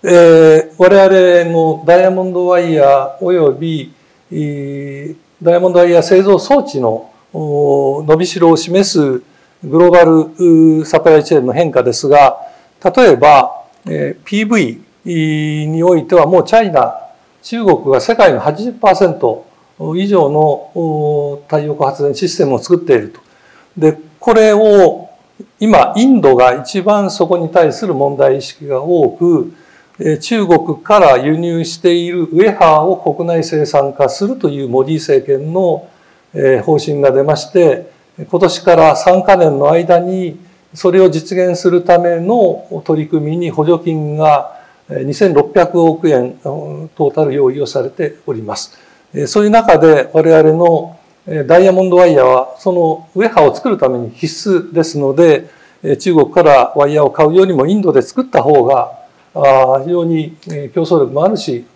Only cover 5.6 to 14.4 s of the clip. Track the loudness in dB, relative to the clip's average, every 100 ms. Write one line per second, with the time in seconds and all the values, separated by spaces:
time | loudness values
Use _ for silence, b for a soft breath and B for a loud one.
5.6 | 2 2 4 2 2 2 4 0 2 -2
6.6 | 0 -4 -4 -4 -10 b b -12 -6 -2
7.6 | 0 0 -2 -4 0 0 0 0 2 2
8.6 | 0 -2 0 0 -2 -4 _ b b b
9.6 | -4 2 4 6 6 4 0 -2 2 4
10.6 | 4 2 0 0 4 2 2 0 0 -2
11.6 | -2 0 -2 -4 2 4 4 2 B B
12.6 | B _ -4 2 4 4 4 4 2 -6
13.6 | -20 _ -10 -8 -8 -10 -8 -6